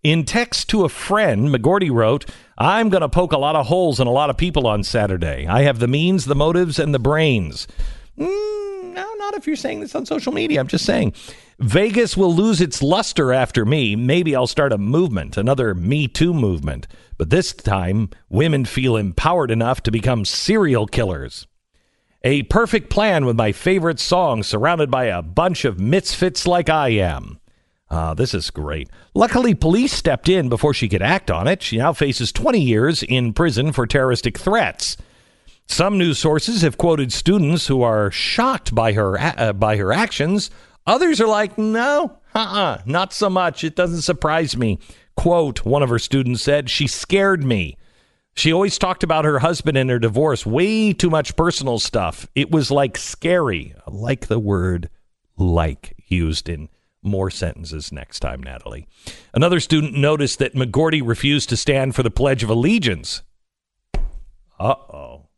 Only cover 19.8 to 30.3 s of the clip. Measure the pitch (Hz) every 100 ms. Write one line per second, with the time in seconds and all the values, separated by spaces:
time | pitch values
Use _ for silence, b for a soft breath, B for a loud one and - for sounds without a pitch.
19.8 | - 110 120 120 98 - - 220 180 123
20.8 | 104 - 107 80 64 - - _ _ _
21.8 | _ _ _ _ 120 143 208 214 233 220
22.8 | - - 214 175 131 117 110 101 180 190
23.8 | 165 147 - 180 170 113 98 107 139 170
24.8 | 147 127 123 87 82 87 180 165 127 90
25.8 | 101 180 - - 185 180 180 175 165 156
26.8 | 139 110 92 69 50 - _ _ _ _
27.8 | _ 82 80 80 120 95 - - 73 78
28.8 | 65 b b - 226 240 247 185 160 190
29.8 | 269 - 165 131 -